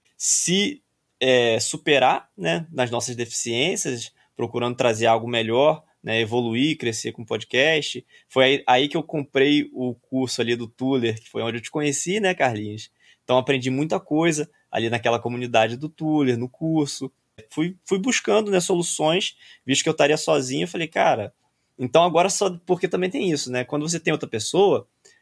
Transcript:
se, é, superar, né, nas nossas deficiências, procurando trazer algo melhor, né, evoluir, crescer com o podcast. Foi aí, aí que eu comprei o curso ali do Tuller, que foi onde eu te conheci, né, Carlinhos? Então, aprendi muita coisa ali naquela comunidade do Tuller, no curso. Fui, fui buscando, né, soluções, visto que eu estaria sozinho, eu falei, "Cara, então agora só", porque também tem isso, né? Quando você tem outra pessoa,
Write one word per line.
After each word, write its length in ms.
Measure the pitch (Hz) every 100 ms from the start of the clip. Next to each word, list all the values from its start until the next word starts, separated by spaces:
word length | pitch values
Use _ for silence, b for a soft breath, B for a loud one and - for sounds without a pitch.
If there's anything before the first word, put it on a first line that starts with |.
| _ _
se, 640 | - - 165 190 202 - _ _ _ _
é, 400 | 131 127 120 110
superar, 720 | - - - 139 127 180 - -
né, 300 | 170 170 160
nas 180 | 127 120
nossas 260 | 117 120 120
deficiências, 960 | 117 - 120 117 160 220 147 120 113 - _ -
procurando 400 | 117 120 120 123
trazer 300 | 123 110 113
algo 220 | 113 117
melhor, 560 | 120 110 120 147 160 - _
né, 180 | 113 113
evoluir, 600 | 107 120 117 117 151 151
crescer 320 | 120 110 113
com 100 | -
o 40 | 113
podcast. 760 | 110 - 123 147 156 - 123 - b _
Foi 180 | 131 131
aí, 180 | 139 -
aí 220 | 127 143
que 100 | 170
eu 60 |
comprei 680 | 156 160 139 139 139 147 -
o 220 | 131 127
curso 480 | 120 _ 131 127 -
ali 140 | 117 120
do 100 | 113
Tuller, 540 | - 131 135 117 110
que 80 | -
foi 140 | 110
onde 140 | 113 117
eu 40 |
te 80 | -
conheci, 500 | 156 147 135 170 208
né, 140 | 196
Carlinhos? 560 | 180 131 107 104 107 - b b b
Então, 140 | - 127
aprendi 320 | 127 135 127
muita 300 | 131 156 190
coisa 500 | - 151 165 151 147 _ _ -
ali 140 | 113
naquela 300 | 117 117 117
comunidade 580 | 117 120 123 117 113 123
do 100 | 156
Tuller, 500 | - 156 151 135 117
no 120 | 123
curso. 600 | - 160 160 143 - 131 - _ - -
Fui, 280 | - 175 185 -
fui 120 | 196
buscando, 540 | 240 - - 208 208
né, 80 | 185
soluções, 760 | 170 175 170 - 156 175 - - B B -
visto 180 | 135
que 60 | 160
eu 40 |
estaria 240 | 156 143 151
sozinho, 480 | - 151 127 139 175
eu 20 |
falei, 180 | 190 160
"Cara, 480 | 196 170 120 101 - _ _ _ -
então 240 | 127 160
agora 260 | 175 160 185
só", 200 | - 196 175 -
porque 200 | 170 175
também 240 | 185 185
tem 220 | 269 185
isso, 180 | 143 127
né? 140 | 123
Quando 240 | 127 151 151
você 140 | 170
tem 100 | 165
outra 160 | 151 -
pessoa, 580 | 113 - 170 196 123 - _ b b